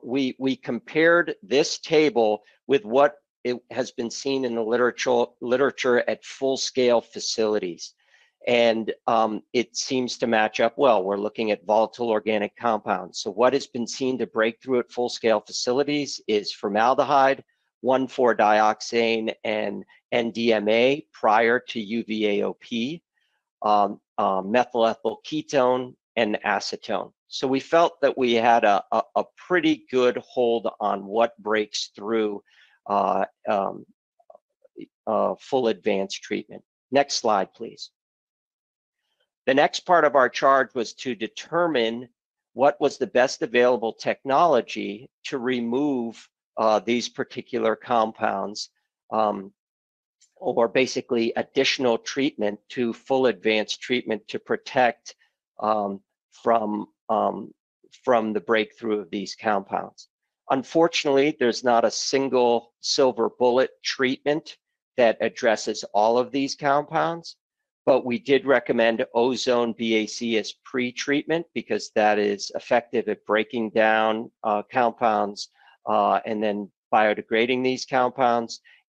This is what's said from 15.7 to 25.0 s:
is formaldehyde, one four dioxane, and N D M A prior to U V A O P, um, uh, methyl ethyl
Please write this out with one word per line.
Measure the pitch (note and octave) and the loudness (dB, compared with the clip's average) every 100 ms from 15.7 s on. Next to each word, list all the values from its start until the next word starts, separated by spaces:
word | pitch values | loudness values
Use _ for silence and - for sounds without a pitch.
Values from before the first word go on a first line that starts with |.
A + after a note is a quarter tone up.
| B2+ C#3+ D3 C3+ - - | -2 0 -2 -4 -8 -2
is | G#2 F#2 | -2 -2
formaldehyde, | - G#2+ G#2 A#2 C3+ C3 C#3+ C3+ C3 - _ _ _ | -8 -2 2 2 2 2 4 4 0 -8 _ _ _
one | A#2+ C3 B2+ | 0 0 0
four | - A#2+ A2 | 0 2 4
dioxane, | G#2 G#2+ G#2+ A2 - A#2 A2+ A2+ A2 - A2+ | 4 4 4 0 -2 0 0 0 -4 -6 -6
and | G#2+ G#2 G2+ - _ _ | -4 -4 -8 -14 _ _
N | B2 A#2 | -2 -2
D | A2+ A#2 | 0 0
M | G#2+ G#2 | 2 2
A | A2+ B2+ D3 - | 4 2 0 -6
prior | - A2+ A2 A#2 B2 - | -2 2 4 4 0 -2
to | A#2+ | -10
U | G2+ A2+ | -6 -6
V | G2+ G#2+ G#2 | -4 -2 0
A | G2+ G2 | 0 -2
O | - | -6
P, | - A#2 B2+ F3 _ _ _ _ _ _ | -8 -6 -4 -8 _ _ _ _ _ _
um, | G#2+ G#2 G2+ - _ - | 2 2 2 -4 _ -2
uh, | G2+ F#2+ | 0 0
methyl | F#2+ B2 B2 A#2 A2+ | 0 0 0 2 0
ethyl | A2 | 0